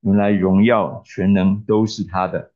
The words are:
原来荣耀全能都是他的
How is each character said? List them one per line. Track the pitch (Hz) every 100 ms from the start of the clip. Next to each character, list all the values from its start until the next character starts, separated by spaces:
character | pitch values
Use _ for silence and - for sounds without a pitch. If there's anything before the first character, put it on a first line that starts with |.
原 | 98 101
来 | 101
荣 | 101 92 95
耀 | 110 113 82 -
全 | - - 95
能 | 98 95 101
都 | 107 107 107
是 | -
他 | 87 92 92
的 | 82 -